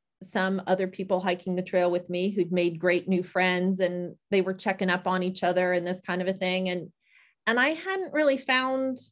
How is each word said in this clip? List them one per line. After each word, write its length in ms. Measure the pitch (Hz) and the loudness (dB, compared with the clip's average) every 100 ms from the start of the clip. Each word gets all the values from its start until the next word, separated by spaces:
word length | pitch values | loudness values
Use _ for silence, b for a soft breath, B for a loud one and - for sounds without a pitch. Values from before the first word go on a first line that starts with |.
| _ - | _ -20
some 380 | 190 - 190 196 - | -6 -2 0 0 0
other 200 | 185 185 | 0 0
people 320 | 185 190 185 | -4 -2 0
hiking 360 | 185 180 190 180 | 0 -2 -2 -4
the 60 | |
trail 300 | 180 185 175 | 0 2 2
with 180 | 175 175 | 0 -2
me 200 | 175 190 | -2 -2
who'd 220 | 202 170 | 0 0
made 280 | 180 175 165 | 2 0 2
great 280 | 180 175 175 | 2 2 2
new 140 | 185 | 0
friends, 560 | 180 185 185 180 185 190 | 0 0 2 2 2 2
and 360 | 180 180 175 - - | 0 -2 -8 -10 -2
they 100 | 202 | 0
were 120 | 185 | 0
checking 360 | 190 214 190 185 | -2 -2 0 0
up 180 | 185 185 | 0 0
on 140 | 185 | 0
each 220 | 180 185 | -2 0
other 300 | 180 180 180 | 0 2 2
and 120 | 180 175 | 0 -2
this 140 | 185 | -6
kind 220 | - 180 | -4 -4
of 60 | 180 | -2
a 60 | |
thing. 360 | 190 185 185 185 | -2 -2 0 -2
And, 220 | 180 165 _ b b b b - | -4 -8 _ b b b b 0
and 140 | 233 | 2
I 100 | 269 | 2
hadn't 440 | 320 370 381 359 | 0 -4 -4 -2
really 240 | 302 302 269 | 2 2 2
found 600 | - 254 262 262 262 254 - | 2 0 2 0 -2 -4 -12